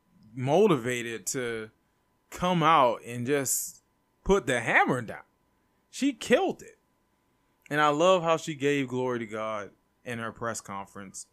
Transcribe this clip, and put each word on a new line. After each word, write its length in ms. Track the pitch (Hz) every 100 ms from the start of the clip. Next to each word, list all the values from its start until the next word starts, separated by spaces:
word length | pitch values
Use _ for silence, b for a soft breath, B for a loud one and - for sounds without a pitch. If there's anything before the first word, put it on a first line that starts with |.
| _ _ 107
motivated 920 | 120 131 160 214 143 117 123 117 113 -
to 460 | 135 120 113 110 _ _ _ _ _ _
come 340 | - 180 175
out 380 | 156 160 123 101 101
and 200 | 120 120
just 560 | 143 127 - - - _ _ _ _
put 220 | - 196 123
the 160 | 123
hammer 400 | 120 240 381 131
down. 220 | 107 - - _ _ _ _ _ _
She 240 | - 277
killed 480 | 254 - 262 370 -
it. 160 | - _ _ _ _ _ _ _ _ _ -
And 120 | 147
I 80 | 151
love 340 | 147 180 185
how 140 | 165 160
she 180 | - 143
gave 320 | 139 143 127
glory 320 | 127 127 120
to 60 | 110
God 460 | 107 110 107 95 _ _ _ 123
in 140 | 117
her 120 | 113
press 300 | - 117 107
conference, 640 | - 98 98 98 98 - -